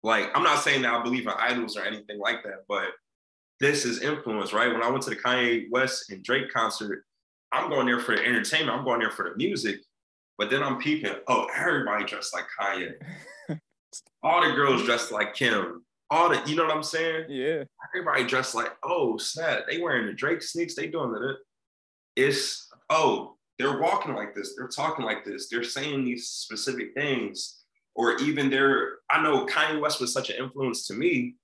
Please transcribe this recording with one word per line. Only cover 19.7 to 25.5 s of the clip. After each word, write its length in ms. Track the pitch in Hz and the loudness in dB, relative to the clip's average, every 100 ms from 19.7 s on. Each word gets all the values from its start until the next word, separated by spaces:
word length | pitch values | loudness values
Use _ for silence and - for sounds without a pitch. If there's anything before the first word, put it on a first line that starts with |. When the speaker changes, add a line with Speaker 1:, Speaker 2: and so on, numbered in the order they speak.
| 160 | -2
Speaker 1:
wearing 260 | 170 127 110 | 0 0 -2
the 80 | |
Drake 300 | - 143 165 | -2 -2 0
sneaks, 320 | - 170 170 151 | -2 -4 -4 -4
they 120 | 123 | -6
doing 280 | 160 127 107 | -4 -4 -4
it." 160 | 131 143 _ _ _ _ _ _ _ - | -4 -6 _ _ _ _ _ _ _ 2
It's, 540 | 139 147 - - - - _ | 4 4 -2 -6 -12 -20 _
"Oh, 440 | 156 147 98 - - _ - | 4 4 2 -4 -16 _ -2
they're 240 | 135 131 | -2 2
walking 320 | 165 - 151 | 2 0 -2
like 220 | 113 101 - | -4 -6 -8
this, 200 | - - | -10 -10
they're 120 | 131 | -8
talking 360 | - 156 147 | -2 -2 -2
like 220 | 117 107 104 | -4 -4 -6
this, 240 | 98 | -10
they're 140 | - | -4